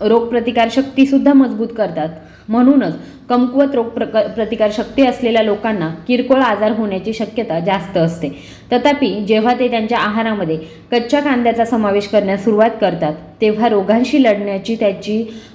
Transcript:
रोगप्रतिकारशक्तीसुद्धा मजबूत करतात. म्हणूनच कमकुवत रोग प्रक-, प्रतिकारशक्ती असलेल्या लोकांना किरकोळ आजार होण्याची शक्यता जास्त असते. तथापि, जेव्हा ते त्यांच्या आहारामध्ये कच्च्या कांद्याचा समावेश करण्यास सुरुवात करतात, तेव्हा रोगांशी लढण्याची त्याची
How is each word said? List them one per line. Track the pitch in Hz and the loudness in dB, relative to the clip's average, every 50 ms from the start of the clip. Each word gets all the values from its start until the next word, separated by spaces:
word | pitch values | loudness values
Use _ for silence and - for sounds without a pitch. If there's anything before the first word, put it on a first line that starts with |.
रोगप्रतिकारशक्तीसुद्धा | 202 214 226 233 233 233 240 240 220 247 233 233 233 233 - 269 269 - - 269 269 277 277 269 - 277 | 0 2 2 2 2 0 -2 -2 -2 0 0 0 0 0 0 -2 -2 0 2 2 2 4 4 2 4 4
मजबूत | 285 269 262 233 214 208 226 226 - | 6 6 4 2 0 -4 -6 -6 -4
करतात. | 220 202 175 165 160 151 165 - - - - - - - - | -4 -4 -4 -4 -4 -6 -6 -8 -12 -20 -20 -20 -16 -8 -2
म्हणूनच | 220 240 247 262 285 269 208 165 160 - - - - - - - | 0 2 4 4 4 4 2 0 -4 -8 -12 -18 -20 -12 -4 0
कमकुवत | 247 247 254 247 254 269 285 269 277 | 0 2 2 2 2 2 2 2 2
रोग | 240 226 | -2 -2
प्रक-, | 226 - 233 226 - 220 220 208 185 | -2 -4 -6 -4 -2 0 0 0 0
प्रतिकारशक्ती | - 226 214 208 233 214 214 208 208 247 220 - - 269 269 | -2 -4 -4 -2 -2 0 0 0 0 -2 -6 -2 2 2 2
असलेल्या | 247 254 - 254 226 233 226 | 2 2 0 0 0 2 2
लोकांना | 220 214 202 208 - 226 214 185 156 160 165 - - - | 2 2 0 -2 -2 -2 -2 -2 -4 -4 -6 -6 -2 0
किरकोळ | 247 240 269 254 262 262 | 0 0 2 2 2 2
आजार | 262 233 208 196 214 214 | 2 2 0 0 0 0
होण्याची | 214 226 220 202 190 185 180 220 | 0 -2 -2 -2 -4 -4 -6 -6
शक्यता | 220 - 220 202 - 240 220 - 160 170 | -6 -6 -6 -6 -6 -6 -6 -4 -4 -4
जास्त | 170 202 190 196 - - - | -2 -2 -2 -2 -4 -2 0
असते. | 180 160 165 - - 160 139 - - - - - - - - | 0 0 0 0 -4 -8 -8 -8 -10 -16 -20 -20 -14 -6 -2
तथापि, | - 226 - 294 285 277 269 196 | 0 2 2 2 2 2 0 -2
जेव्हा | 185 208 202 190 220 220 214 247 247 | -2 -2 0 0 2 2 2 2 0
ते | 233 254 240 | 0 0 0
त्यांच्या | 233 226 220 214 240 208 | 0 -2 -2 -2 -2 -2
आहारामध्ये | 175 208 208 226 226 226 214 202 180 156 160 160 - - - - - - | 0 0 -2 -2 -2 -2 -2 -2 -2 -4 -4 -6 -6 -12 -18 -16 -6 -2
कच्च्या | 247 233 226 - 294 285 | -2 -2 0 0 0 0
कांद्याचा | 285 294 262 247 233 233 226 226 226 | 2 2 0 2 2 2 2 2 0
समावेश | 226 254 220 214 202 196 208 202 | 0 0 0 0 2 0 0 0
करण्यास | - - 208 196 190 196 196 - | 2 0 0 2 0 -2 -2 0
सुरुवात | 233 208 208 220 233 226 - | 2 4 4 4 2 2 0
करतात, | 214 180 170 165 170 151 156 - - - - - | -2 -2 0 0 -2 -4 -4 -6 -10 -14 -6 -2
तेव्हा | 220 214 214 214 233 233 | 0 0 2 2 2 2
रोगांशी | 214 196 190 202 214 233 247 - 302 302 | 2 2 2 2 2 2 2 2 2 4
लढण्याची | 254 226 202 202 202 202 196 190 196 226 226 | 4 4 2 0 -2 -4 -6 -6 -4 -4 -4
त्याची | 220 226 202 185 170 - 208 214 220 226 214 - - - - | 0 0 0 -2 -2 -6 -4 -4 -4 -4 -6 -10 -16 -18 -20